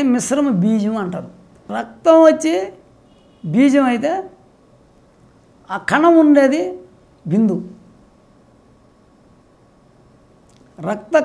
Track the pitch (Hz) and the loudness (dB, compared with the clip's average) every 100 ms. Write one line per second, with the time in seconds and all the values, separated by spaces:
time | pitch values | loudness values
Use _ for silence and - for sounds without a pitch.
0 | 269 247 - 277 285 190 208 220 202 220 | 0 -2 -2 -2 -2 0 0 -2 -2 -6
1 | 185 - - - _ _ - 214 220 - | -8 -10 -14 -20 _ _ -12 -10 -10 -4
2 | 339 320 320 311 311 349 381 - _ _ | 2 6 6 4 -2 -4 -6 -14 _ _
3 | _ _ _ _ 160 185 277 277 262 233 | _ _ _ _ -4 0 2 2 0 -2
4 | 277 381 370 - _ _ _ _ _ _ | -4 -6 -8 -18 _ _ _ _ _ _
5 | _ _ _ _ _ _ - 196 196 285 | _ _ _ _ _ _ -12 -12 -4 0
6 | 339 330 302 285 269 311 359 - - _ | 4 4 4 4 2 0 -6 -10 -18 _
7 | _ _ 160 196 220 175 - - _ _ | _ _ -4 -2 0 -2 -10 -20 _ _
8 | _ _ _ _ _ _ _ _ _ _ | _ _ _ _ _ _ _ _ _ _
9 | _ _ _ _ _ _ _ _ _ _ | _ _ _ _ _ _ _ _ _ _
10 | _ _ _ _ _ _ _ - 165 208 | _ _ _ _ _ _ _ -12 -8 -8
11 | - 311 | -2 -2